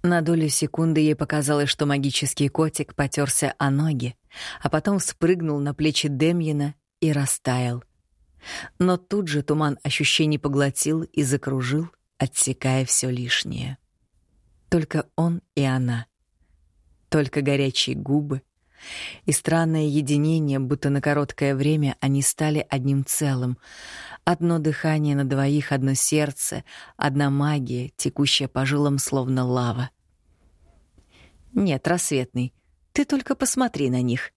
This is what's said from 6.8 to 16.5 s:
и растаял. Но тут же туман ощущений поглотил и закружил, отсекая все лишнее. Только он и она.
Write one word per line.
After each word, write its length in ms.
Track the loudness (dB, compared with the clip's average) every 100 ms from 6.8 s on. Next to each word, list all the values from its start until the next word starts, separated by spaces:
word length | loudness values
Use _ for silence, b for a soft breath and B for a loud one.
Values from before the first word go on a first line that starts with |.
| _ _
и 120 | 0
растаял. 720 | 2 0 -2 0 0 0 -4 -10 _ _ _ _ _ B B B _
Но 180 | 2 2
тут 320 | _ -4 -2
же 140 | -2
туман 360 | 0 0 0 0
ощущений 560 | -4 0 0 2 2 2
поглотил 640 | 0 2 0 0 0 -2
и 200 | -2 -2
закружил, 680 | 0 0 -2 -2 0 -2 -2 _ _ _
отсекая 680 | -4 0 -2 0 0 0
все 260 | 2 0 0
лишнее. 680 | -4 -2 -4 -4 -6 -8 -10 _ _ _ _ _ _ _ _ _
Только 380 | 0 0 -4 -4 -2
он 260 | 0 -2 _
и 80 | -2
она. 440 | 0 0 0 -4 -8 _ _ _ _